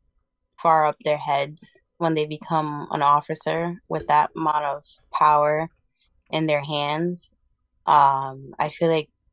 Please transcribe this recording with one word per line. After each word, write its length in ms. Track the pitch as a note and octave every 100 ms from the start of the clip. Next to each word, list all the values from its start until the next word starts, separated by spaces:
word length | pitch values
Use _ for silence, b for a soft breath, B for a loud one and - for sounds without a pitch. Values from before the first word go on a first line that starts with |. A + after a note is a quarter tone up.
| _ _ _ _ _ _
far 260 | E3+ D#3+ D3+
up 100 | -
their 140 | D3+ D3
heads 640 | D3 C#3 C#3+ D3+ - - _ -
when 180 | E3 D#3
they 100 | D3+
become 640 | D3+ - D#3+ D3+ D3 -
an 100 | D3+
officer 800 | C#3+ D3 - D#3+ D#3 D#3+ E3+ F3+ -
with 200 | D#3+ -
that 240 | D3 - E3
amount 300 | D#3 D3+ D3
of 180 | D3 - - _
power 560 | - D3+ D3 D3+ D3+ E3 - _ _ _ _ _
in 160 | D#3 D#3
their 160 | D3
hands. 680 | C#3+ D3 D3 D#3 F3 F3 - _ _ _ _ _ -
Um, 680 | D3 C#3 C3+ C3+ C3+ C3+ -
I 100 | D3+
feel 200 | - E3
like 200 | D#3+ D3+ _ _